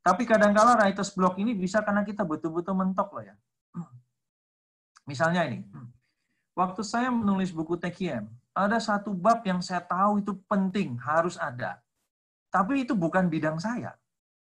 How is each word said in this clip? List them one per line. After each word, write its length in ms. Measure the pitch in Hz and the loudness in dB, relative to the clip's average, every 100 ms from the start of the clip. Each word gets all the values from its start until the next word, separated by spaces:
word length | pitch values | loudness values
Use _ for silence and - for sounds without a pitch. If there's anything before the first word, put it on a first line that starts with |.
Tapi 240 | - 190 247 | 2 2 4
kadangkala 480 | 220 208 208 233 | 4 6 6 6
writer's 400 | 233 202 196 196 | 6 4 0 -4
block 240 | - 185 185 | 0 0 2
ini 160 | 214 | -2
bisa 240 | 208 180 214 208 | -2 -2 -2 0
karena 160 | 202 | -2
kita 240 | 202 208 185 | -2 -4 -4
betul-betul 480 | 151 165 165 175 | -4 -4 -4 -2
mentok 400 | 190 190 190 196 | 0 0 -2 -4
loh 80 | 123 | -6
ya. 140 | 104 104 _ _ _ 175 | -16 -20 _ _ _ -14
<clears throat> 80 | - - _ _ _ _ _ _ _ _ _ _ - | -14 -18 _ _ _ _ _ _ _ _ _ _ -10
Misalnya 340 | 143 165 175 | -2 2 2
ini, 200 | 156 98 - 143 - - _ _ _ _ _ | 0 -4 -12 -16 -18 -20 _ _ _ _ _
waktu 280 | - 180 185 | -4 -4 -4
saya 240 | 214 233 254 | -4 -2 0
menulis 440 | 240 208 190 185 | 0 2 2 0
buku 240 | 160 160 175 | -2 -4 -4
T 120 | 175 | -4
Q 100 | - 180 | -4 -4
M, 120 | 127 104 - _ | -4 -8 -14 _
ada 240 | - 202 226 | -2 0 0
satu 360 | - 202 214 | 0 -2 -2
bab 280 | 190 190 233 | 0 2 2
yang 160 | 196 180 | 2 -2
saya 200 | 175 180 | -2 -6
tahu 400 | - 180 202 208 | -4 2 2 2
itu 140 | 202 196 - | -2 -6 -2
penting, 520 | 202 190 202 160 120 | 0 0 0 -2 -4
harus 380 | 143 160 175 - | -2 0 0 -2
ada. 420 | 156 123 98 90 _ _ _ _ _ _ _ | -8 -6 -8 -10 _ _ _ _ _ _ _
Tapi 360 | 185 196 277 | 0 2 0
itu 80 | 254 | 0
bukan 360 | 233 165 185 180 | 0 2 2 2
bidang 280 | 156 156 160 | 2 0 -2
saya. 360 | 214 240 - - _ _ _ _ _ | -4 -6 -8 -12 _ _ _ _ _